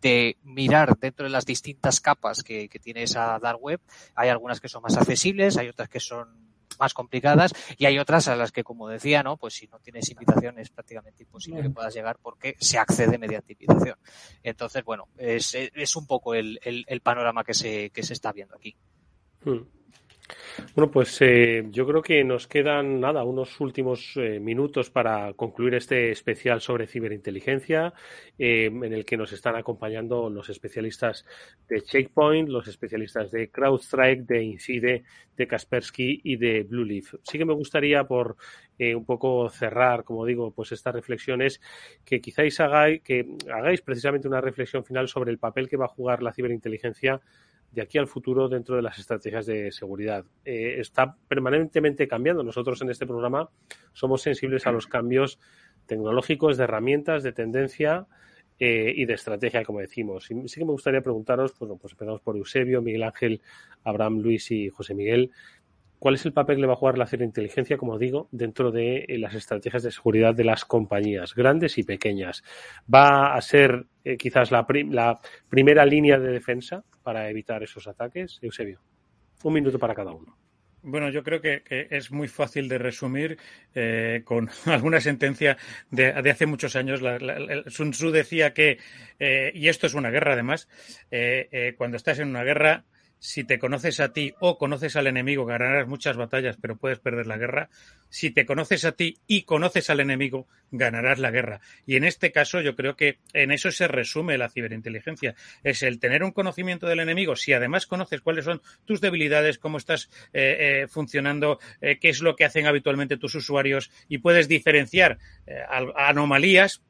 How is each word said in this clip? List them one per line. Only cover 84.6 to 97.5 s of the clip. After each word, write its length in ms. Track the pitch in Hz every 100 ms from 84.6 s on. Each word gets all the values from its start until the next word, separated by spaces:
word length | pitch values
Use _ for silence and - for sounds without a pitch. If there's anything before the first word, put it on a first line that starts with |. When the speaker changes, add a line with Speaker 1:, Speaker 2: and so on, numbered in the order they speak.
| 165
Speaker 4:
alguna 340 | 135 151 165
sentencia 560 | 147 135 139 135 147 135 - - -
de, 220 | 127 131
de 180 | 139 135
hace 140 | 135
muchos 320 | 151 139 135 131
años. 240 | 131 135
La, 180 | 127 123
la, 180 | 131 143
el 280 | 139 143 135
Sun 220 | - 151
Tzu 180 | 117 160
decía 420 | 156 147 165 147
que, 240 | 156 151 123 - - - -
eh, 320 | 143 135 135
y 140 | 170 156
esto 180 | 160 156
es 80 |
una 160 | 143 120
guerra 240 | 135 156
además, 340 | 123 117 165 - - - - _
eh, 380 | 120 120 127 -
eh, 220 | 131 123 120
cuando 180 | 120 120
estás 220 | - 143
en 100 | 147
una 160 | 123
guerra, 400 | 127 147 156 160 - _ _ _
si 260 | - -
te 140 | 127 127
conoces 420 | 127 139 160 -
a 120 | 135
ti 220 | 151 143 -
o 180 | 180 170
conoces 380 | 143 143 151 151
al 100 | 135
enemigo, 400 | 127 131 139 120
ganarás 420 | 117 127 139 123
muchas 300 | 139 147 120
batallas, 400 | 117 131 127 107
pero 160 | 113 117
puedes 220 | 131 127
perder 280 | 127 120 110
la 120 | 107
guerra. 320 | 123